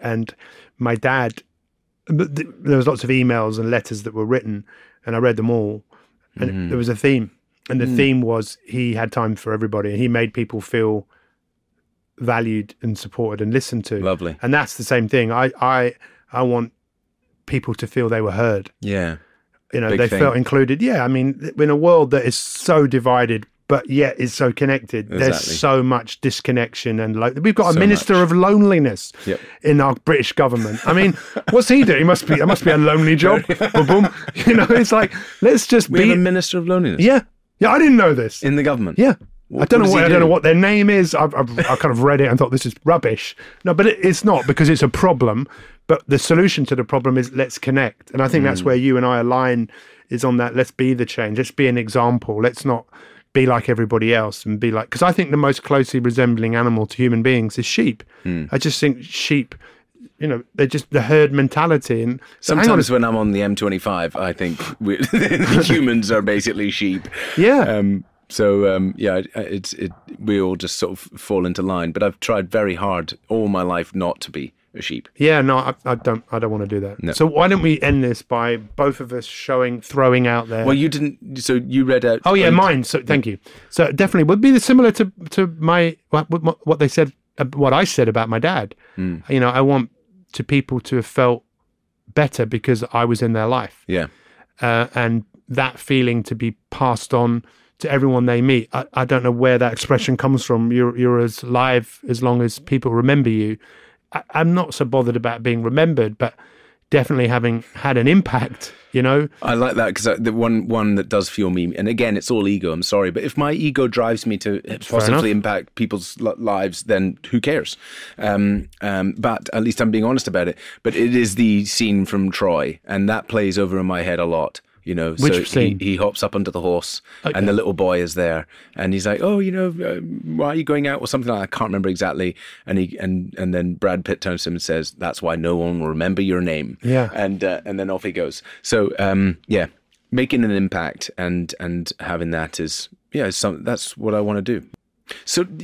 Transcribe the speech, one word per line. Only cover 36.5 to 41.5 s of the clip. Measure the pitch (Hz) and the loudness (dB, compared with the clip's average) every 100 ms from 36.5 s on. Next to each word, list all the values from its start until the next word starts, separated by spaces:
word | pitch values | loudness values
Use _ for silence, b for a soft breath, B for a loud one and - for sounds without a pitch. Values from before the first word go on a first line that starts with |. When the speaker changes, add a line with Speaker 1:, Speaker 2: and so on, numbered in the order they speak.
| 180 | -4
Speaker 2:
of | 170 | 0
loneliness? | 185 151 80 | 2 2 4
Speaker 1:
Yeah. | 214 269 - _ _ - | 4 4 2 _ _ 0
Yeah, | 214 | 2
I | 277 | 6
didn't | 302 240 | 6 8
know | 180 | 6
this. | 131 110 - | 4 0 -2
Speaker 2:
In | 139 143 | -2 0
the | |
government? | 143 131 95 - | 0 0 -2 2
Speaker 1:
Yeah. | 262 - - - - | 4 2 -4 -20 -10
Speaker 2:
What, | 131 | -2
Speaker 1:
I | 151 | 2
don't | 233 | 4
Speaker 2:
what | |
Speaker 1:
know | 196 | 6
Speaker 2:
does | |
Speaker 1:
what, | 190 | 4
Speaker 2:
he | |
Speaker 1:
I | 170 | 6
don't | 170 | 6
Speaker 2:
do? | |
Speaker 1:
know | 165 | 6
what | 170 | 4
their | 151 | 4
name | 165 196 208 202 | 4 4 4 4
is. | 202 175 | 4 2
I've, | 156 156 | 2 0
I've, | 135 123 | 0 -2